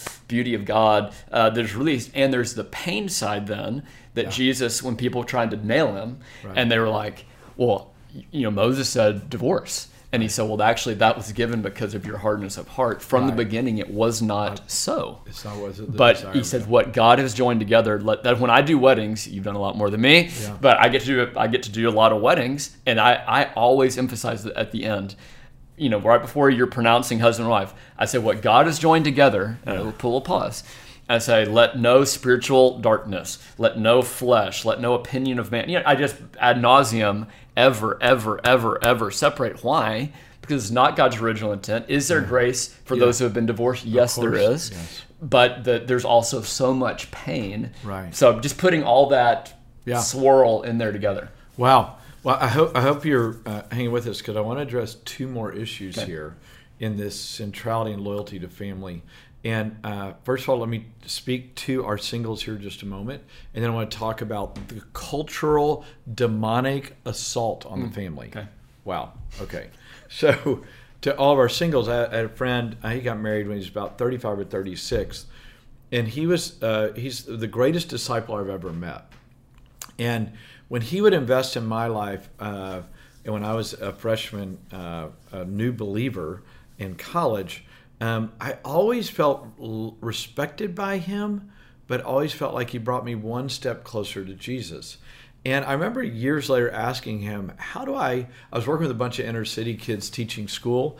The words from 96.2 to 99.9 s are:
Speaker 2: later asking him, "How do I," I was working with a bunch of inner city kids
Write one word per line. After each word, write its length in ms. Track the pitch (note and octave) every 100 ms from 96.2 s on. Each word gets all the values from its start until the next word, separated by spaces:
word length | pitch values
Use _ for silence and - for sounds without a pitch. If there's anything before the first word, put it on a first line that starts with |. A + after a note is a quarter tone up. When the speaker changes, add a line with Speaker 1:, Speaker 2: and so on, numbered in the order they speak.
| B2+ D3+ C3+
Speaker 2:
later 220 | C3 A#2+
asking 500 | A2 A#2 B2+ - G#2+
him, 320 | G#2 G#2 F#2+ -
"How 260 | - A#3
do 100 | C4+ C#4
I," 320 | D3 B2 B2 - -
I 40 | A#2+
was 100 | B2
working 160 | D3+ D#3+
with 60 |
a 60 | A#2
bunch 200 | B2 A#2+
of 80 | A2+
inner 180 | A2+
city 300 | A2 - A2+
kids 340 | A2+ -